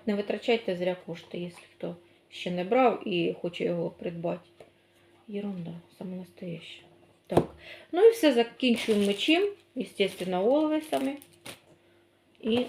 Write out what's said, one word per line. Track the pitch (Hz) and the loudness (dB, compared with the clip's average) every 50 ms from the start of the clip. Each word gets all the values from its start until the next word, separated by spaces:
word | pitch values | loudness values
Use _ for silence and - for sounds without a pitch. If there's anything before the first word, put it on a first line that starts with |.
| - | -4
не | 226 202 | -4 -2
витрачайте | 202 202 - - 214 - - 233 226 233 - 185 | -2 -2 -4 -6 -4 0 0 0 0 0 -2 -4
зря | 175 175 180 180 180 - | -2 -2 -2 -2 -4 -8
кошти, | - 170 170 - - - | -12 -12 -12 -14 -12 -10
якщо | 180 175 175 175 - - - _ | -10 -10 -10 -12 -16 -20 -20 _
хто | - - 175 175 - - _ _ _ _ _ | -10 -10 -10 -10 -10 -16 _ _ _ _ _
ще | - - - 185 | -14 -10 -6 -4
не | 180 180 180 | -4 -2 0
брав | 190 233 247 262 233 190 - - | 2 2 4 4 4 2 0 -4
і | 220 185 175 170 185 180 - | -4 -2 -2 -2 -2 -4 -4
хоче | - 175 - - 175 | -8 -8 -6 -4 -4
його | 175 175 170 165 170 | -2 -2 -2 -4 -6
придбати. | 170 - - 180 170 170 170 170 175 180 - _ _ - - _ _ _ _ _ _ _ _ _ _ _ _ | -8 -8 -10 -10 -8 -6 -6 -6 -6 -6 -10 _ _ -20 -20 _ _ _ _ _ _ _ _ _ _ _ _
Єрунда, | - 208 202 202 202 196 180 170 165 170 170 175 _ _ | -12 -10 -8 -8 -8 -8 -8 -10 -12 -12 -14 -18 _ _
саме | - 190 185 185 | -14 -12 -12 -10
настояща. | 185 180 175 - - 190 180 165 165 - - - - - - _ _ _ _ _ _ _ | -12 -14 -16 -16 -16 -12 -12 -12 -12 -14 -18 -20 -20 -20 -20 _ _ _ _ _ _ _
Так. | - - - - - - - - - - - - - | 2 2 2 2 0 -8 -18 -20 -20 -20 -20 -14 -4
Ну | - 349 | 2 8
і | 415 453 | 8 8
все, | 453 - 330 302 254 | 8 8 4 4 6
закінчуємо | 233 233 233 - - - 254 233 226 - - 220 208 202 | 6 2 0 0 0 2 4 4 2 2 0 2 2 4
ми | 196 202 | 2 2
чим? | 196 - - 311 349 403 403 403 - _ _ - | 0 2 2 4 4 2 0 -2 -6 _ _ -8
Естественно, | 262 190 - - - 196 190 - - 180 185 180 180 190 | -8 -8 -6 -2 -2 -2 -2 -2 -6 -6 -2 -2 0 2
оловесами | 233 269 302 311 302 311 311 311 - - 269 269 269 285 285 - - - - - - - - _ _ - _ _ _ _ _ _ _ _ _ _ _ _ - | 2 2 2 2 2 0 -2 -2 -4 -4 -4 -2 -4 -6 -8 -14 -20 -20 -20 -18 -18 -18 -18 _ _ -20 _ _ _ _ _ _ _ _ _ _ _ _ -8
і | - 226 220 247 247 | -4 -2 0 0 -2